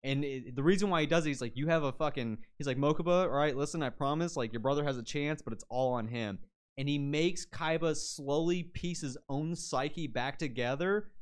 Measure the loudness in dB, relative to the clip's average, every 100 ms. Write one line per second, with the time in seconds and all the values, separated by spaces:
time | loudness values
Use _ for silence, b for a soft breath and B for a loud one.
0 | 0 0 0 -4 -6 2 4 6 4 2
1 | 4 4 2 -2 -4 -2 2 2 2 0
2 | -2 0 -2 -4 B -6 -2 2 4 4
3 | 4 4 4 2 2 2 -2 -2 -4 -2
4 | 0 0 0 -2 -2 0 2 2 2 -2
5 | -4 -2 -2 -2 -6 -8 -6 0 2 2
6 | -2 -2 -4 -4 -8 _ _ -6 -2 0
7 | 0 2 2 0 -6 -4 0 2 2 0
8 | -4 -8 0 2 2 0 -2 -6 -4 -4
9 | -6 -8 _ -4 -2 -4 -2 -2 -2 -4
10 | -4 -2 -4 -4 -6 -2 -2 0 0 0
11 | -2 -12